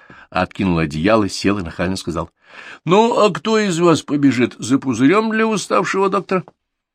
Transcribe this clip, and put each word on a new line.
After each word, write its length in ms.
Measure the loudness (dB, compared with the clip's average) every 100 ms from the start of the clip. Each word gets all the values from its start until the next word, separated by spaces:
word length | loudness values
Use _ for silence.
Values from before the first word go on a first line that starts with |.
| -20 -20 -8
откинул 480 | -4 -4 -2 0 0
одеяло, 500 | 0 0 2 2 0
сел 300 | -2 -2 -2
и 40 |
нахально 340 | -4 -6 -6 -6
сказал: 340 | -6 -8 -8 _ _ -20 -20 -10
«Ну, 340 | 0 2 4 2
а 140 | 2
кто 260 | 0 -2 0
из 200 | 0 2
вас 240 | 2 2
побежит 520 | 0 0 2 2 -2 -2
за 200 | -2 -2
пузырём 520 | -2 2 4 4 0
для 160 | 0 0
уставшего 600 | -2 -2 -2 0 0 0
доктора?» 360 | -2 -2 -4 -6 _ _ _ _